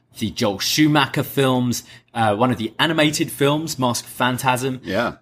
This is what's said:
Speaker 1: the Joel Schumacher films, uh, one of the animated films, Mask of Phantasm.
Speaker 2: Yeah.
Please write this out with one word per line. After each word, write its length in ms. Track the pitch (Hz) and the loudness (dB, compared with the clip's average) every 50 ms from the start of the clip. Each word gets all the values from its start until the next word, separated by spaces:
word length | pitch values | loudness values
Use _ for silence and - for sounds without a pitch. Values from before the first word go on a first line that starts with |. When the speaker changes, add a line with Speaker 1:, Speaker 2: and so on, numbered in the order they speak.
| _ _ _ - | _ _ _ -6
Speaker 1:
the 120 | - 104 - | -6 -6 -2
Joel 260 | - 120 104 101 98 | 0 0 0 0 -2
Schumacher 640 | - - - - 151 156 151 151 139 131 - 147 131 | -2 -2 2 2 4 4 6 4 2 2 0 -2 -4
films, 640 | - - 139 139 131 131 127 127 123 117 - - - - - _ _ - | -2 0 0 2 2 2 2 2 0 -2 -4 -6 -10 -20 -20 _ _ -4
uh, 220 | 117 113 107 104 | 0 0 0 2
one 160 | 101 120 127 | 2 2 0
of 80 | 120 - | 0 -2
the 160 | 110 107 - - | -4 -6 -2 -2
animated 500 | 139 160 165 156 151 151 151 - 165 - | -2 0 2 2 2 2 2 0 -4 -4
films, 480 | - - 143 139 147 156 160 156 156 127 | -2 0 2 2 2 0 -2 -6 -4 -2
Mask 260 | 127 123 117 - - | 0 0 0 -2 -6
of 60 | - | -10
Phantasm. 720 | - - 131 123 127 120 - 131 127 123 127 135 131 123 - | -6 -2 -2 0 0 0 0 0 0 0 -2 -4 -6 -6 -6
Speaker 2:
Yeah. 360 | - 92 101 120 101 - - | -4 -2 -2 -2 -2 -4 -6